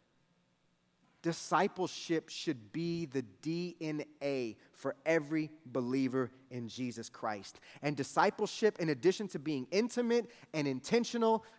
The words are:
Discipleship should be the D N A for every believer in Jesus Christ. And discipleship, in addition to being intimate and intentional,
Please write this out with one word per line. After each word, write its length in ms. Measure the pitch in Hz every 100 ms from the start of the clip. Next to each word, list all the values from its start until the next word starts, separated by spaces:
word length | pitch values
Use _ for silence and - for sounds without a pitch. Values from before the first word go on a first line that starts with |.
| _ _ _ _ _ _ _ _ _ _ _ _
Discipleship 1080 | 165 160 - 160 196 - 175 - - 160 -
should 420 | - - 127 104
be 340 | 151 170 170 156
the 180 | 131 110 -
D 340 | 156 170 175 170
N 240 | 160 151 143 -
A 340 | 139 135 120 104 -
for 240 | - 139 - 156
every 440 | 165 143 160 151 - 127
believer 640 | 131 123 135 131 131 123 - -
in 180 | 127 117
Jesus 400 | 123 127 117 110
Christ. 500 | - 113 104 98 - - -
And 160 | 147 143
discipleship, 840 | 135 165 185 - 208 - 214 -
in 100 | 165
addition 380 | 135 160 190 202
to 100 | 170
being 280 | 143 143 127
intimate 580 | 196 233 247 233 240 220 - -
and 140 | 156 143
intentional, 760 | 131 - 233 226 240 226 220 -